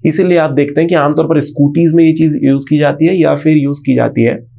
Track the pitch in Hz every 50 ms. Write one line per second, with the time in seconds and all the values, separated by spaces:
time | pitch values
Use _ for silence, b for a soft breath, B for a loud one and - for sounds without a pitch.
0 | - 160 156 - 185 180 175 170 156 156 135 135 143 143 - - 165 170 180 160
1 | 143 147 147 151 160 160 165 - - - - - 143 143 147 165 170 165 156 170
2 | 165 160 160 160 160 160 147 143 - 135 135 139 139 - 156 147 147 143 139 147
3 | 160 165 190 185 156 147 143 143 147 156 156 151 139 139 143 139 - - 131 123
4 | 120 117 - - 113 117 - - - - _